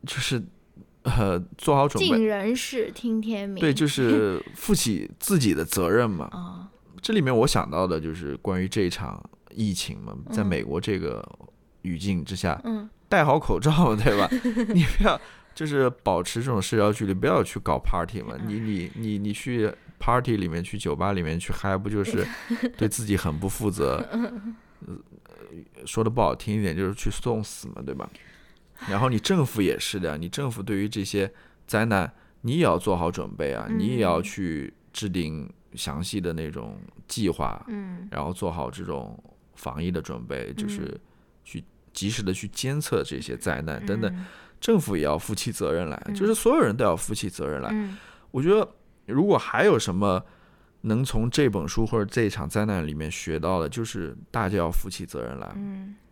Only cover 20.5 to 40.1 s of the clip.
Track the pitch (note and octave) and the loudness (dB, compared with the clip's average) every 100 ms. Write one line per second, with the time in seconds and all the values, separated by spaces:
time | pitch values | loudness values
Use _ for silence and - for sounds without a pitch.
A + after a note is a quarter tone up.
20.5 | E2 F2 G#2 F2+ D2 F#2 G2 D#2+ E2 - | -2 -4 -4 -4 0 0 0 -2 -4 -2
21.5 | - G2 F#2+ G2+ G#2 G2 - F#2 - - | -2 0 0 0 -2 0 0 -2 -6 -6
22.5 | A#3 B3 - G#2+ - G#2+ G2 F2+ D#2 G2 | -2 -2 0 -2 -2 0 0 0 -2 -4
23.5 | - G#2+ F#2 C#2 C2 - A3 A#3+ A#3+ G#3+ | -2 -2 0 0 0 -2 -4 -4 -6 -10
24.5 | A3+ _ - - - - - - - - | -12 _ -20 -14 -14 -16 -20 -20 -20 -18
25.5 | E2+ - - C2 - A2 A#2+ F#2+ B1 - | -18 -20 -16 -6 0 2 4 2 2 -2
26.5 | G#2+ G2+ D#2+ F#2+ G2+ - G2+ B2+ A2+ G#2 | 0 0 0 -2 0 -2 -2 -2 -2 -4
27.5 | - - G#1+ C2+ C2 G1+ - - - - | -10 -14 -12 -10 -8 -10 -14 -20 -20 -20
28.5 | _ _ - - G2 B2+ A2+ - F#3+ C3+ | _ _ -14 -4 0 2 2 2 2 2
29.5 | A2 F#2 C2 - G#2 E2+ D2 E2+ A2+ C#3 | 2 2 2 -2 -4 -4 -4 -6 -4 -4
30.5 | A2 G2 G2+ G#2 A2 F#2+ G2+ G2 - - | -6 -4 -2 -2 -2 -2 0 -2 -4 -20
31.5 | _ - A2 A2+ G2+ E2+ - _ _ A#2+ | _ -2 0 4 4 2 -6 _ _ -2
32.5 | D3+ D3 E2+ G#2 F2+ E2+ F2+ G1+ - D2 | 2 4 4 2 0 0 -2 -8 -4 -4
33.5 | A#1+ G#1+ - G#3 B2+ F#2+ E2 F2+ - F#2 | -4 -4 -2 0 2 2 2 -2 -4 -4
34.5 | D#2+ A#1+ - _ - G#2 F2 D#2 D#2 C#2+ | -4 -6 -12 _ -8 -4 -2 -2 -6 -10
35.5 | - _ - - C#2+ F2 G#2 F2 E2 D#2+ | -16 _ -10 -6 -4 -4 -2 -2 -4 -6
36.5 | - A1+ G1+ - - - - G2 - B1+ | -8 -10 -12 -16 -20 -10 -2 0 2 -2
37.5 | G#1 - G#3 G3 F3 F#3+ - D2 - F#2 | -2 -8 -10 -8 -10 -8 -6 -6 -4 -4
38.5 | D#2+ B1+ C2 F2+ C#2+ A1 A1 - _ _ | -4 -6 -6 -8 -8 -8 -14 -20 _ _
39.5 | - - C2+ F2 F2 - | -12 -10 -4 -2 -4 -6